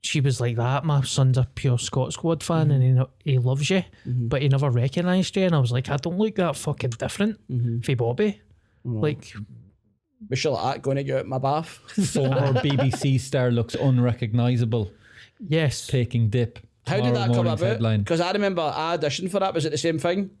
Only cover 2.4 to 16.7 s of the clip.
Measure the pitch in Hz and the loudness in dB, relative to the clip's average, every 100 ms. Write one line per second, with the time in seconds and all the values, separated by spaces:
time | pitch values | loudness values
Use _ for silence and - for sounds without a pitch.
2.4 | - 165 156 139 127 127 131 _ - 127 | 0 2 4 4 4 4 2 _ -2 0
3.4 | 123 139 143 190 175 - - 123 117 135 | 2 0 0 0 -2 -10 -6 -4 -2 0
4.4 | 143 135 143 120 127 151 180 185 180 - | 2 2 2 2 0 0 0 0 0 0
5.4 | 185 160 123 123 131 139 165 175 220 214 | 2 2 2 0 -2 -4 -4 -2 -2 0
6.4 | 175 - - 143 127 113 127 - 208 214 | -2 -2 -4 -4 -4 -4 -6 -2 -2 -4
7.4 | _ 127 120 117 - 127 117 123 208 202 | _ -2 -2 -2 -2 0 0 0 -2 -2
8.4 | _ _ _ _ 127 113 151 143 - 104 | _ _ _ _ -8 -2 -2 -4 -12 -16
9.4 | 107 - - _ _ _ _ _ 214 127 | -16 -18 -20 _ _ _ _ _ -6 -2
10.4 | 156 113 110 139 135 135 139 131 - 131 | 0 0 -2 -4 -2 -2 -2 -4 -4 -4
11.4 | 135 147 160 - - - 185 - 135 135 | -2 -2 -4 -14 -8 -2 -2 0 0 2
12.4 | 139 135 151 139 135 - 143 135 - 139 | 2 2 2 2 2 0 0 0 0 0
13.4 | 123 117 113 - 139 127 123 117 117 117 | 2 2 0 0 2 4 2 0 -2 0
14.4 | 120 123 120 117 98 - - - - _ | 2 2 2 0 -2 -8 -20 -20 -20 _
15.4 | 196 156 151 - - 131 117 120 113 123 | -4 0 0 -2 -2 0 0 2 2 2
16.4 | 117 - - | -2 -4 -20